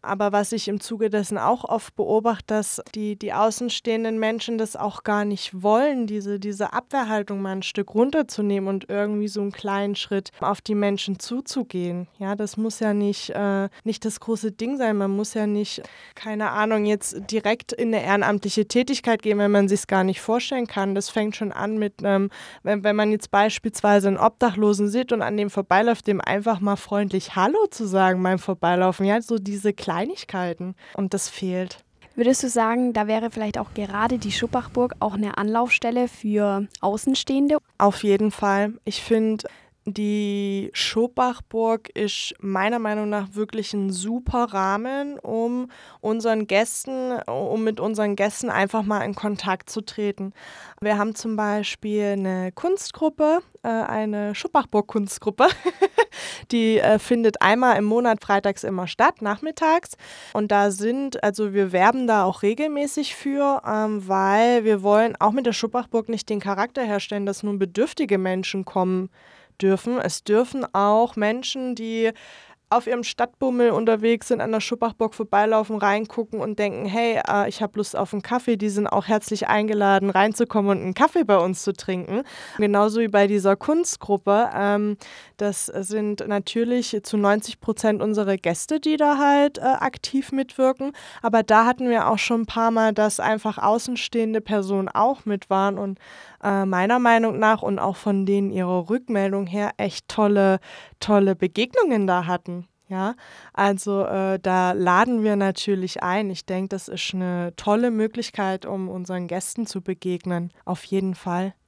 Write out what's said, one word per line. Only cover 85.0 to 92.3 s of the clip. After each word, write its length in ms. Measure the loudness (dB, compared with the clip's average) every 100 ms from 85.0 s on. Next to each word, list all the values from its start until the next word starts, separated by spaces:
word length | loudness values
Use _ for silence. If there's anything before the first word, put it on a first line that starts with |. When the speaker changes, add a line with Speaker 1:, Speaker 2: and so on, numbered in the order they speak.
| -10 -20 -20 _
Speaker 1:
das 300 | -2 -2 -6
sind 600 | -6 -4 -2 -2 -4 -2
natürlich 720 | -2 -2 -2 2 0 0 -4
zu 120 | -2 2
neunzig 440 | 4 2 0 -8
Prozent 420 | -6 0 0 2
unsere 340 | 0 0 0 0
Gäste, 440 | 0 -2 -2 -2
die 160 | 0 2
da 200 | 4 4
halt, 400 | 4 6 4 2
äh, 20 |
aktiv 720 | 0 2 0 -4 -4 -4 -2
mitwirken. 580 | -4 -4 2 2 2 -6 -10 -20 -6
Aber 220 | 2 2
da 220 | 6 6 6
hatten 220 | 2 0
wir 200 | 2 2
auch 100 | 2
schon 240 | 0